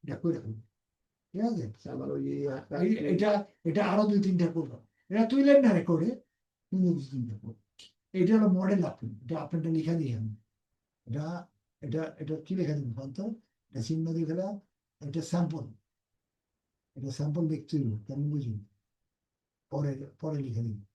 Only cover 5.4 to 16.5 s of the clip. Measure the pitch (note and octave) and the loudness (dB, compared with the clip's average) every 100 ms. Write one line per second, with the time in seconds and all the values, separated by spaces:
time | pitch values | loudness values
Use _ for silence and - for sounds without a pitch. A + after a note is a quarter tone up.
5.4 | C#4 C#4 B3 F#3 - D#3+ F#3 C4 _ _ | 8 8 8 6 4 2 2 -2 _ _
6.4 | _ _ _ F#3+ F3+ C#3+ C3+ C3+ A2+ G#2 | _ _ _ 2 2 2 -2 -6 -6 -6
7.4 | G2+ - _ _ - _ _ F#3+ F3+ A3 | -12 -16 _ _ -20 _ _ 2 6 6
8.4 | G#3 F#3 F#3+ G3+ D#3+ - A2+ - - D#3+ | 6 4 4 2 2 -2 -10 -10 -6 -6
9.4 | - E3+ D#3+ D#3+ D3+ E3+ C3+ A2 A2 G#2+ | -4 -4 0 0 0 -2 -2 -2 -4 -8
10.4 | _ _ _ _ _ _ - B2 D#3 F3 | _ _ _ _ _ _ -8 -6 -6 -8
11.4 | F3 _ _ _ D3 D3+ D#3+ - D3+ D#3 | -12 _ _ _ -6 -4 -6 -8 -8 -8
12.4 | - F#3+ D#3 D3 B2 A2 C3+ C3+ G#3 A3+ | -4 -2 0 -2 -4 -8 -10 -6 -8 -8
13.4 | _ _ _ C3 A2+ D#3+ D#3+ E3 D#3 D#3+ | _ _ _ -8 -4 -2 -2 -2 -2 -2
14.4 | F#3+ G#3 _ _ _ _ D3 D#3 D#3 F3 | -4 -6 _ _ _ _ -8 -8 -2 0
15.4 | D#3+ D#3 G#2+ - _ _ _ _ _ _ | 0 -4 -10 -16 _ _ _ _ _ _
16.4 | _ | _